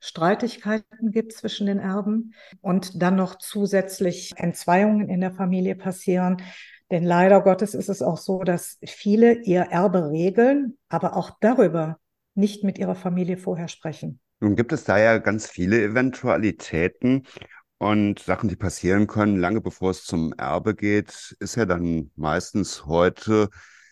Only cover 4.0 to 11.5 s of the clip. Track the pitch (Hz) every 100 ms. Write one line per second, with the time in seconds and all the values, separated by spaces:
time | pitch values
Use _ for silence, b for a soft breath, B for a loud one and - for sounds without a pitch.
4 | 180 175 - - 170 - - 185 214 214
5 | 196 180 185 185 185 185 185 185 190 185
6 | - 180 180 185 B B B B - 175
7 | 175 175 190 196 190 185 208 - 196 190
8 | - 165 - 185 180 175 - - - -
9 | 202 220 233 233 208 180 - 170 196 180
10 | 147 160 185 202 254 285 254 - _ 165
11 | 175 180 - - 214